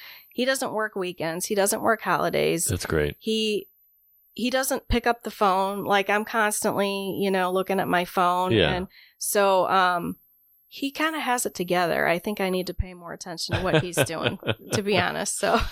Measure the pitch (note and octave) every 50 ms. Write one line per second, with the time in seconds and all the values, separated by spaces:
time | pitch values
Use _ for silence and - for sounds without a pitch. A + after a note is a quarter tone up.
0 | - - - - - _ _ - B3 C4 C4+ C4+ C4 A#3+ - G#3+ G#3+ G#3 - G3+
1 | F3+ F3+ F3 - D3+ E3 D#3+ F3 - - G#3+ G3+ F#3+ G3+ G#3+ - - A3 A3+ A3
2 | - F#3+ E3+ D3 D#3 E3+ - D3+ D3+ - E3 E3 - - F#2 F2 - - - D#2
3 | D2 D2 - - - A3 A3 A3 A3 G#3+ - - - _ _ _ _ _ _ _
4 | _ _ _ _ _ _ - - G#3+ B3 B3 C4 C4+ - C#4 - - - A#3+ A#3+
5 | - B3 A#3 - - A3 - - G#3+ G3 F#3 F#3+ F#3+ F#3+ G3+ G3+ F#3 - G3+ G3
6 | G3 G3+ G3+ G#3 G#3+ - - A3+ G#3+ G#3 G#3 - - G#3+ B2 - G3+ G3 G3 G3
7 | G3 G3 - - G3 G3 F#3+ F#3+ F3+ F3+ F#3 F#3+ F#3 - F#3+ F#3+ - B2+ F3+ F3
8 | F3+ - - G3 F3+ F3 F3+ F3+ F#3 F#3 A2+ G#2+ E2+ D2+ - F3+ F#3 - _ -
9 | - - _ - - - - G#3 G3+ G3 F#3+ F#3 F3 - - F#3+ F#3 F3+ F3+ F3
10 | E3+ D#3+ - - _ _ _ _ _ _ _ _ _ _ - - C#4 C#4 C#4 -
11 | D4+ D#4+ D#4+ D4+ A#3+ B3 A#3+ B3 - B3+ - - F3+ F3 F3 F3+ F3+ E3 D3+ C#3
12 | C#3+ - E3+ F3+ - G#3+ G#3 - G3 F#3 F#3 F#3 F3+ F#3 E3+ - - F#3 F3+ F3+
13 | E3+ E3+ E3 E3+ - F#3 E3+ E3 - - E3+ - F#3 F#3 D#3 D#3 F3+ F3+ E3 D#3
14 | C3+ - E3 D#3+ - B2 G3 - - - - - - - - - G3 G3+ G#3 F3
15 | F3+ E3 D3+ D#3 F#3 - - - - F#3 F3 A3+ - -